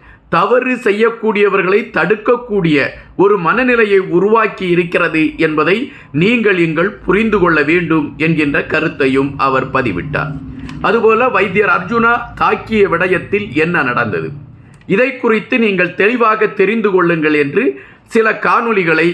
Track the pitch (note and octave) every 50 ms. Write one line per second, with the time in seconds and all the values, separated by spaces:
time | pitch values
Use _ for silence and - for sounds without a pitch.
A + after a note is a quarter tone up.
0 | - - - - _ - - E3 F#3 G3+ A3+ B3+ B3+ B3+ B3+ A#3 A#3+ A3 G3+ G#3
1 | A3 A#3 A3+ - - A3 G#3 G#3 G3+ G3+ F#3+ G3 F3+ F3+ F#3+ G#3+ A#3 A#3 - F3+
2 | D#3+ E3+ G#3+ G#3+ - - B3 A#3+ - - G3+ G3+ F3 E3+ D3 C#3 C3 - - -
3 | - - - - F3 G3+ G#3 G3+ E3+ D#3+ E3+ A3 B3+ B3+ B3 A#3 A3+ G#3 G3 F#3+
4 | F#3 E3 D#3+ F3 F#3 G#3 A3 A3+ A3 G#3 - - F#3+ F#3 F3 E3+ F3+ E3+ F3 F#3
5 | F3 E3 D#3 D#3+ D#3 D3+ D3+ - E3 D#3+ D#3 D3+ D3+ D#3 F#3 A3+ C4 - - -
6 | - - - C#3 E3 G#3 B3 A#3+ A3 G#3 G3 F3+ E3+ E3 D#3+ D3 F3 G3+ G#3 -
7 | - - F3+ G3+ A3+ A3+ G#3 G#3 F3+ F3 E3 D3+ D3 C#3 D#3+ F3+ F3 D#3 D#3+ D#3+
8 | D3 A#2 - - D3 E3 E3 D3 D#3 C#3+ C#3 E3 - - F3+ D#3+ D3+ E3 D#3+ -
9 | C#3+ C3+ C3 C3+ C#3 C#3+ C#3+ C#3 C#3+ C3+ C3 C3 B2+ - - C3+ C3 A#2+ F#2 F2
10 | D#2+ - - F2+ D#2 D2+ D2+ - - - - - - - - - - E3+ G3+ A#3
11 | G#3 A3 A3 A3 A#3+ E3+ E3 F#3+ G3 G#3 E3+ G3+ G#3 F#3+ F3 F#3 F3+ F3+ A#3 A#3
12 | A3+ A#3 A#3+ A#3+ A#3 - - - D#3+ F3 G#3+ G#3+ - - A3+ G#3+ G3 F3+ E3 E3
13 | F#3 G3+ B3 E3+ - G#2 - G#3 G#3 - C3 D3 D#3 E3 F3 E3 C#3+ B2+ B2 A#2+
14 | A#2+ G#2+ F#2+ E2+ D#2+ D#2 D2 - - - - - - - - - - - F3+ G3
15 | B3 C4+ C4 B3+ - A#3 A3+ G#3+ - - - B3 A3+ G#3+ G3 F3+ F3+ E3+ E3+ -
16 | F#3+ G#3 B3 A#3+ A#3 A3 G#3+ G#3 G#3+ G3+ - - F#3+ F#3 A3 A3+ G#3 G#3 F#3 F#3
17 | F3 E3+ E3+ E3 D3+ D3+ D3+ D3 D3 C#3 D3 F#3+ A#3+ E4+ - - - - - -
18 | _ - - A3+ A3 A3 G#3 G#3 - F3+ F3+ A3 A#3+ A#3 A3+ G3 F#3 E3 D#3+ D#3+
19 | E3 F3